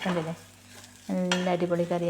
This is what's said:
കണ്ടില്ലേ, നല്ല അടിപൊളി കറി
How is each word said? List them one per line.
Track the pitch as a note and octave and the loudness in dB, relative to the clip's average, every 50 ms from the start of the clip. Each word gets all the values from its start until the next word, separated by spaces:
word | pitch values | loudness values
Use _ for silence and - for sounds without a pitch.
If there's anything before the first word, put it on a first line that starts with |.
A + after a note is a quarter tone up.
| - | -2
കണ്ടില്ലേ, | F#3+ F3+ F3 D#3 D#3+ E3+ - - - - - - - - - - - - - - - | 0 0 0 0 -2 -6 -8 -10 -20 -20 -20 -20 -20 -20 -20 -20 -20 -20 -14 -6 -2
നല്ല | F#3+ F#3 F3+ F3+ F3+ F3+ F3+ F#3 F3+ | 0 0 2 2 2 2 2 2 2
അടിപൊളി | E3+ F3 F3 F3 E3+ F3 E3+ | 2 2 2 2 2 2 2
കറി | F3+ F3 E3+ | 2 0 2